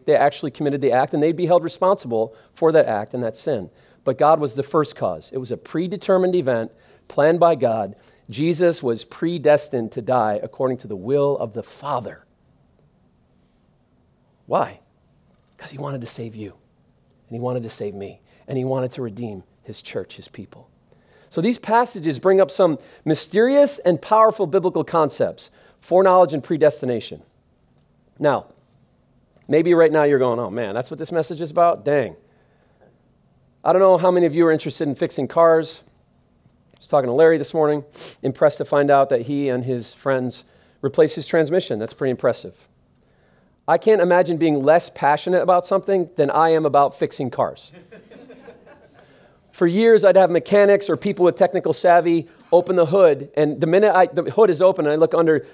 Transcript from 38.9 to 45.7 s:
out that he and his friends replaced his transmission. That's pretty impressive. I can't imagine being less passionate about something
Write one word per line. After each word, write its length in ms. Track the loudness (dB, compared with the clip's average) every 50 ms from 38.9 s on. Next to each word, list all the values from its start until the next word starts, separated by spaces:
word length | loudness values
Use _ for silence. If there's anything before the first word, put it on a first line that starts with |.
out 200 | 4 4 4 2
that 120 | 0 -2
he 280 | -2 -4 -6 -4 -2 -2
and 140 | -4 -4 -4
his 280 | -6 -6 -8 -8 -12
friends 520 | -16 -8 -4 -4 -2 -2 -4 -6 -8 -12 -18 _ _ _ _ _ _ _
replaced 360 | -8 -2 0 2 2 2 0
his 100 | -6 -8
transmission. 520 | -4 -2 -2 0 0 -2 -4 -4 -4 -6 -8
That's 140 | -8 -10
pretty 200 | -10 -6 -6 -6
impressive. 560 | -4 -4 -4 -4 -4 -4 -8 -18 -20 _ _ _ _ _ _ _ _ _ _ _ _ _ _ _ _ _ _ _ _ _ _
I 100 | 0 0
can't 240 | 2 2 2 2 4
imagine 380 | 4 4 4 2 2 2 0 0
being 220 | 0 0 0 2
less 280 | 4 4 4 4 2 -2
passionate 540 | -8 -2 0 0 0 0 0 -2 -2 0
about 240 | 2 2 0 0 0
something 420 | 0